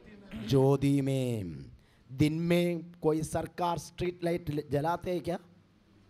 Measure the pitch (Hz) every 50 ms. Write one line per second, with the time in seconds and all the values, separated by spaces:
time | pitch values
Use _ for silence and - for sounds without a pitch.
0 | - - - - - - - - - 110 135 135 131 135 139 135 139 139 139 139
1 | 135 135 135 131 127 123 117 110 95 85 76 69 67 - - - - _ _ _
2 | _ - 131 131 151 151 156 165 170 170 170 175 175 175 175 165 165 - - -
3 | - 156 156 160 156 - - 165 160 - - - 175 175 170 151 - - - -
4 | 180 180 175 175 170 170 170 175 175 156 143 151 147 147 131 143 147 165 175 175
5 | - 185 180 165 120 165 170 208 - - - - _ _ _ _ _ _ - -
6 | -